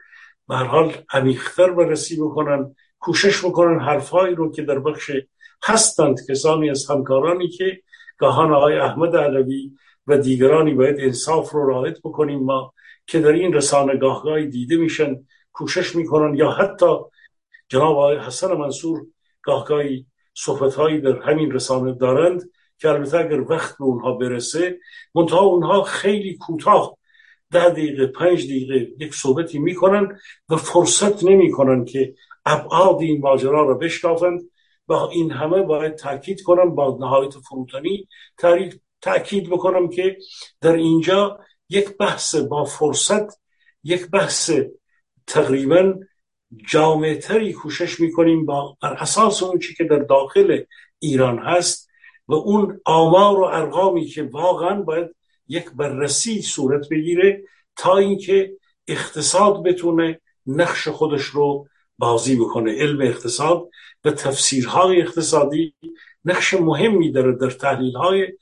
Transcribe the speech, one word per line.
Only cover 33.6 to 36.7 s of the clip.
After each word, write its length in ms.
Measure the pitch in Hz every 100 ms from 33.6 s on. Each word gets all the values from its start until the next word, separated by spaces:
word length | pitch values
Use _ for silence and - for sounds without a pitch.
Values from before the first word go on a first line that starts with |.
رو 140 | 143 117
بشکافند. 640 | 165 - 175 165 180 175 - _ _ _ -
با 220 | 156 156
این 220 | 175 160
همه 300 | 127 156 190
باید 340 | 170 151 156 156
تاکید 460 | 139 135 - 196
کنم، 340 | - 175 175